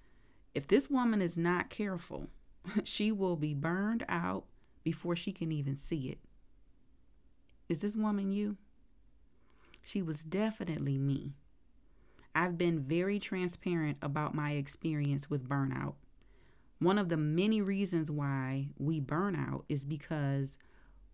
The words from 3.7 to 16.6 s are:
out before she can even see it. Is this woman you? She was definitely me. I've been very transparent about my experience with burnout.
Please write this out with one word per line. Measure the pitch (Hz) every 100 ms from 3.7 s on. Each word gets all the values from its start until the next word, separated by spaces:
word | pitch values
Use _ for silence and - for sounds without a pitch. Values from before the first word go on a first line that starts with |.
| 180 208 233 -
out | 175 180 190 - - - -
before | 165 - 175 175
she | -
can | 185 165
even | 151 139 139
see | - - 131
it. | - - - - - - - - - - - - - - - -
Is | 170
this | 202 214
woman | 214 202 196
you? | 202 208 196 - - - - - - - - - - - - -
She | 202
was | 165 151
definitely | 160 185 220 214 170 147 139 135
me. | 139 135 143 - - - - - - - - - -
I've | 160 180 170
been | 175 160
very | 135 170 190 202
transparent | - 185 180 175 180 170 151 143
about | 147 147 151
my | 151 147
experience | 147 143 - 165 151 143 143 -
with | 147 127
burnout. | 139 135 131 139 143 - - - - - -